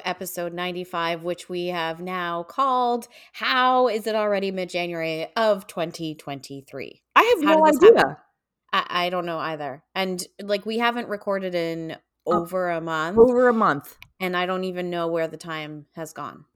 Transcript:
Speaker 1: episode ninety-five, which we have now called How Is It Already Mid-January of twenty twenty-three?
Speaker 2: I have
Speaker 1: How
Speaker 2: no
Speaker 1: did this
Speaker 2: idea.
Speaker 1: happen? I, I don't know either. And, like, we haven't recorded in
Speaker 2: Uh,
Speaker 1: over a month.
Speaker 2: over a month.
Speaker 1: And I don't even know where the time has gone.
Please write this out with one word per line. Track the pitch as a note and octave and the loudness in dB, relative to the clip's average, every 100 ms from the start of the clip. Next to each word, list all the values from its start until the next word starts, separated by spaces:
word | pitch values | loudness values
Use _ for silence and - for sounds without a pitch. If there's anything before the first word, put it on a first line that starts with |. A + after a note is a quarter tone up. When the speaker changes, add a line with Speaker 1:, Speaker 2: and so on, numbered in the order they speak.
Speaker 1:
episode | - F3+ F#3 - F3 | -4 -8 -8 -8 -8
ninety-five, | E3+ F3+ F3+ F3+ E3+ E3 E3+ | -6 -6 -6 -8 -4 -4 -4
which | E3+ F3 - | -6 -8 -8
we | F3+ F3 | -8 -6
have | F3 E3 E3 | -4 -4 -6
now | F3+ F#3 F3 E3+ | -8 -6 -4 -6
called | E3+ - C4+ B3+ B3 A#3+ A3+ - - | -6 -2 0 2 0 -2 -6 -18 -20
How | - A3+ C4 B3+ B3+ B3+ | -6 -2 2 4 4 2
Is | A3 A3 | 0 -2
It | G#3+ | 0
Already | G#3 G3+ G3 | 0 0 -2
Mid-January | F#3+ F3+ F3+ F3 E3+ D#3+ D#3+ D#3+ - | -4 -4 -4 -4 -4 -4 -4 -4 0
of | A3 G3+ - | 2 2 -2
twenty | - E3 - D#3+ D3+ | -6 -6 -6 -8 -8
twenty-three? | - C#3 - C#3 C3+ - - - _ | -10 -12 -12 -16 -14 -14 -14 -16 _
Speaker 2:
I | - G#4+ A4+ | 4 6 4
have | D4 | 4
Speaker 1:
How | D#4 | 6
Speaker 2:
no | D#4 | 6
Speaker 1:
did | C#4+ | 10
this | G4+ | 10
Speaker 2:
idea. | B3+ | 10
Speaker 1:
happen? | C#3+ D3 _ _ _ _ _ | 6 -2 _ _ _ _ _
I, | G3 - F3+ F3+ | -4 -2 -2 -2
I | |
don't | F3+ E3+ | -2 -4
know | D#3+ | -4
either. | D3 D#3 D3 C#3 _ | -6 -6 -8 -12 _
And, | F#3+ F#3+ F3+ - - | -6 -4 -4 -8 -12
like, | G3+ G3+ | -4 -4
we | G3+ A3+ | -2 -2
haven't | A#3+ A#3+ - | 0 -2 -6
recorded | G#3 G#3 G3 F#3 | -6 -4 -4 -4
in | F3 E3 E3 D#3+ | -4 -4 -4 -8
Speaker 2:
Uh, | - _ _ - E3+ | -12 _ _ -2 -2
Speaker 1:
over | E3+ F#3 F3+ | -2 -4 -2
a | E3+ | -4
month. | E3 D#3+ D#3+ G#3+ | -4 -4 0 6
Speaker 2:
over | B3 B3 B3 | 6 6 4
a | |
month. | A3+ G3 C#3+ - - - - | 4 2 0 -4 -18 -20 -8
Speaker 1:
And | F#3 F3+ | -4 -2
I | F3+ | -2
don't | F#3 | -2
even | F#3 F3+ F3+ | -4 -6 -4
know | F3 E3+ | -4 -2
where | E3 D#3+ | -2 -4
the | D#3+ | -6
time | E3+ D#3 D3+ D3+ D3 | -12 -10 -10 -14 -16
has | - D#3 | -14 -12
gone. | - C#3 - - | -12 -14 -14 -18